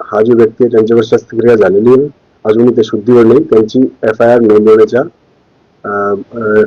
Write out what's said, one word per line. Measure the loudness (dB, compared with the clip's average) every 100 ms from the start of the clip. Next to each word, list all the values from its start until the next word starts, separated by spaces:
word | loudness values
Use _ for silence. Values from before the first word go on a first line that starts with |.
हा | -8 -2
जो | 0 0
व्यक्ती | 0 -2
आहे, | -2
त्यांच्यावर | 0 0 0
शस्त्रक्रिया | 0 -2 -4 -4 0 2
झालेली | 2 0 2
आहे, | 2 0 -8 _ _
अजूनही | -4 0 0 0
ते |
शुद्धीवर | -2 -4 0 2
नाही. | 4 2
त्यांची | 2 0 0 -2 -4 -4
एफआयआर | -6 -2 0 2
नोंदवण्याच्या, | 2 2 4 2 2 -2 -6 _ _ _ _ _ _ _
अ, | -10 -6 -6 -6 -10 -10
अ, | -2 0